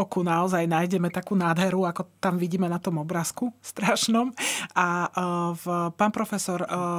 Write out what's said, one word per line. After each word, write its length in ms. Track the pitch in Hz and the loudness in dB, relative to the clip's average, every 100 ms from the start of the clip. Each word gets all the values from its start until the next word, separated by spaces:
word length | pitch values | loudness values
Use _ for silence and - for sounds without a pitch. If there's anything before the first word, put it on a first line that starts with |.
oku 240 | 196 - | 0 0
naozaj 400 | 175 165 185 180 | 0 2 2 2
nájdeme 480 | 170 165 175 190 175 | 2 2 2 0 0
takú 240 | 185 185 196 | -2 0 2
nádheru, 480 | 170 165 190 185 | 2 4 2 2
ako 240 | 180 170 180 _ | 0 -2 -8 _
tam 240 | 196 180 | 0 0
vidíme 320 | 175 180 180 | 0 0 0
na 80 | 170 | 0
tom 240 | 190 165 | -2 -2
obrázku 480 | 151 175 165 - 247 - | -2 -2 -4 -4 -6 -6
strašnom. 720 | - - 214 240 - 226 254 - - - - | -12 -2 0 2 2 2 0 -2 -4 -4 -2
A, 140 | - 180 | 0 2
e, 200 | 175 170 - 180 175 175 170 | 0 -2 -2 -2 0 -2 -4
v-, 320 | 180 175 170 | -4 -2 -2
pán 160 | - 214 | 2 2
profesor, 560 | 220 214 202 - 175 | 2 -2 -2 -2 -4
e, 40 | - 180 175 | -2 -2 -2